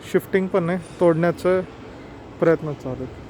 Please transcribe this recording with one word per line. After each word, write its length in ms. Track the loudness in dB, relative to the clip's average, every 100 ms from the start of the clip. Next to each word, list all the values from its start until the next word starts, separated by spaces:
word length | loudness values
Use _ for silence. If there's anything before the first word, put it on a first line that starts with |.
| 2
शिफ्टिंग 340 | 0 2 0 2
पण 180 | 0
नाही, 140 | 0 -2 -6 2
तोडण्याचं 600 | 4 6 2 2 2 2 0 -10 -16 -16 -16 -16 -16 0
प्रयत्न 320 | 4 4 0
चालू 320 | -6 -6 -6
आहेत. 180 | -8 -10